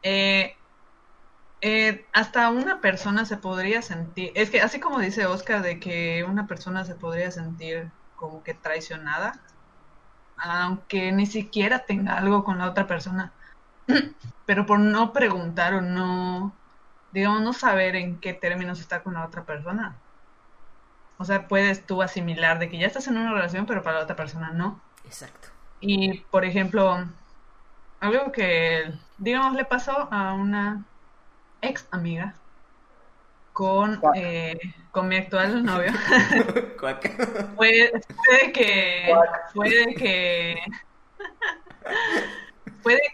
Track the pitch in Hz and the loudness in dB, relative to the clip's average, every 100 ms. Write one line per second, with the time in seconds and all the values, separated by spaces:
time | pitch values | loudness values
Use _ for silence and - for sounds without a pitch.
0 | 185 196 196 196 190 - - _ - _ | 0 0 2 2 0 -6 -20 _ -20 _
1 | _ - - - - - 208 220 220 214 | _ -20 -20 -20 -20 -6 0 2 2 0
2 | - 208 214 254 233 240 370 381 202 185 | 0 0 2 2 2 2 0 0 0 0
3 | 202 208 220 208 190 185 190 226 226 165 | -2 -2 -2 -6 -6 -4 -2 -2 -4 -8
4 | 165 - 185 - 214 220 214 285 302 277 | -8 -8 -6 -2 0 2 2 0 -4 -2
5 | 190 208 190 190 190 202 180 170 185 170 | -2 0 -2 -2 -2 -2 -2 -6 -6 -4
6 | 170 165 180 196 208 170 - 185 180 170 | -2 -2 -2 -4 -4 -8 -8 -8 -8 -10
7 | 170 165 180 175 165 165 160 165 165 - | -8 -4 -4 -6 -10 -10 -8 -8 -10 -16
8 | - - 160 156 156 160 160 160 156 160 | -20 -16 -14 -14 -14 -10 -6 -6 -6 -12
9 | 151 151 202 254 - - - - - - | -6 -4 -4 -8 -20 -20 -20 -20 -20 -20
10 | - _ _ - 175 175 180 190 - 196 | -20 _ _ -12 -4 -2 -2 -4 -4 -4
11 | 185 190 202 214 202 214 202 247 - 196 | 0 2 0 -2 -6 -2 0 0 0 -2
12 | 190 180 190 202 196 180 180 190 196 175 | -2 0 2 2 2 -2 -2 -2 -2 -2
13 | 190 185 185 - - - _ _ - 277 | -4 -6 -6 -10 -20 -20 _ _ 0 0
14 | - - - - - 202 202 208 208 214 | 0 -8 -18 -16 -2 0 4 4 4 4
15 | 226 277 240 185 170 170 175 190 180 180 | 2 2 0 0 -4 -2 0 0 -2 -2
16 | 185 180 180 180 196 - - - - - | -2 -2 -2 -4 -6 -8 -20 -20 -20 -20
17 | _ 190 202 214 220 247 262 196 185 185 | _ -2 0 2 0 0 2 2 2 0
18 | 180 170 190 175 175 180 180 175 - 175 | -4 -6 -8 -6 -4 -4 -4 -8 -8 -8
19 | 185 170 165 170 165 151 160 202 220 - | -8 -8 -10 -12 -10 -10 -8 -6 -8 -12
20 | - - - - _ - - - - _ | -20 -20 -20 -20 _ -20 -20 -20 -20 _
21 | - _ 185 196 190 196 202 196 - 185 | -20 _ -2 -2 2 2 2 0 -4 -2
22 | 185 - 170 165 165 165 170 170 185 269 | -2 -2 -4 0 2 2 -2 -2 -2 -2
23 | 269 226 226 208 175 185 202 214 175 160 | -4 -2 0 0 -2 -2 -2 -4 -2 -2
24 | 156 180 151 160 160 165 180 202 - - | -4 -6 -8 -8 -8 -4 -4 -6 -18 -20
25 | - - 131 - - - - - 196 196 | -20 -20 -20 -20 -20 -20 -20 -8 0 2
26 | 190 190 - 190 185 185 190 208 190 180 | 2 -2 0 2 2 0 0 4 4 4
27 | 175 - - - - - - - - - | -4 -12 -20 -20 -20 -20 -20 -20 -20 -6
28 | 202 240 277 240 185 165 165 165 160 160 | 0 0 0 -2 0 2 2 0 -2 -8
29 | - - 196 254 269 262 262 247 254 269 | -16 -8 -2 2 2 0 0 -2 0 -2
30 | 285 208 190 190 196 202 202 214 202 - | -2 -2 -2 -2 0 0 -2 -4 -10 -20
31 | - - - - _ _ 262 269 - 180 | -20 -20 -20 -20 _ _ -6 -6 -8 -6
32 | 170 165 190 - - - - - _ - | -4 -6 -8 -12 -20 -20 -20 -20 _ -20
33 | - - _ _ - - 190 190 208 214 | -20 -20 _ _ -12 -4 2 2 2 4
34 | 156 190 175 170 165 165 180 - - 190 | 4 4 0 -4 -4 -8 -10 -14 -6 -4
35 | 190 185 185 190 196 233 233 180 180 - | 0 0 0 0 0 0 0 0 0 0
36 | - 247 - - 226 247 240 - 131 135 | 4 6 6 4 2 0 -4 -6 -6 -4
37 | - - 233 233 208 202 220 226 233 226 | -6 -2 -4 -2 -6 4 6 8 6 4
38 | - - - 254 269 - 214 196 185 180 | -8 2 6 8 6 4 2 4 2 0
39 | 175 165 170 - - 202 208 233 233 180 | 4 6 6 4 -6 -2 4 6 6 2
40 | 233 185 180 175 170 165 175 - - _ | 0 2 2 0 -2 -4 -8 -12 -18 _
41 | - - 403 - 440 - - - - 427 | -20 -16 -16 -6 -6 -6 -14 -16 -6 -2
42 | 466 - - - - - - - 233 247 | 0 -2 -4 -10 -16 -18 -18 -4 2 4
43 | 285 | 2